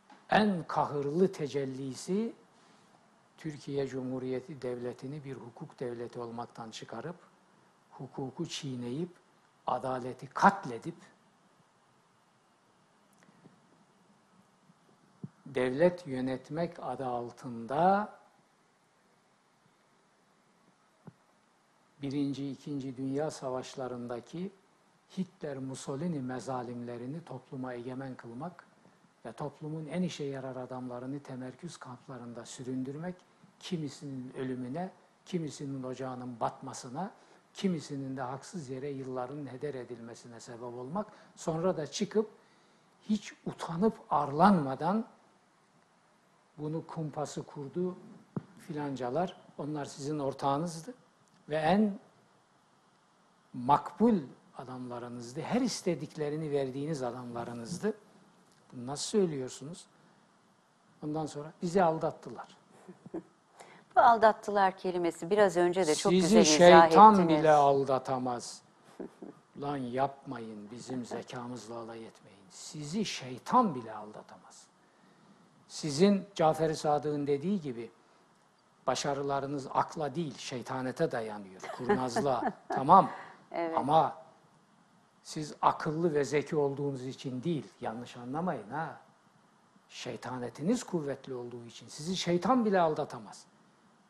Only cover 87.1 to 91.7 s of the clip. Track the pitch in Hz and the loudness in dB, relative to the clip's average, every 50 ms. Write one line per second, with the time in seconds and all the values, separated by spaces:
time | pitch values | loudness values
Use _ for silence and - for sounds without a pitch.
87.1 | 123 - - - 127 127 117 175 170 139 - - - - 120 113 113 120 120 - | -10 -8 -8 -8 -6 -4 -2 -2 -2 -2 -4 -8 -12 -10 -8 -8 -6 -8 -10 -12
88.1 | - 127 120 123 135 156 180 180 151 120 101 101 127 151 160 143 123 - - - | -14 -14 -10 -8 -6 -4 -2 -2 -2 -4 -6 -8 -8 -8 -8 -8 -10 -14 -20 -20
89.1 | _ _ _ _ _ _ _ _ _ _ _ _ _ _ _ _ - - - 120 | _ _ _ _ _ _ _ _ _ _ _ _ _ _ _ _ -18 -12 -10 -10
90.1 | 117 110 - 120 127 127 123 117 - - 143 185 254 233 - - 190 170 147 139 | -10 -10 -8 -8 -8 -8 -8 -8 -8 -4 0 0 0 0 0 -2 -4 -2 -2 -2
91.1 | 131 135 - 139 131 123 123 120 120 120 117 117 | -4 -6 -8 -8 -8 -8 -8 -10 -10 -12 -14 -16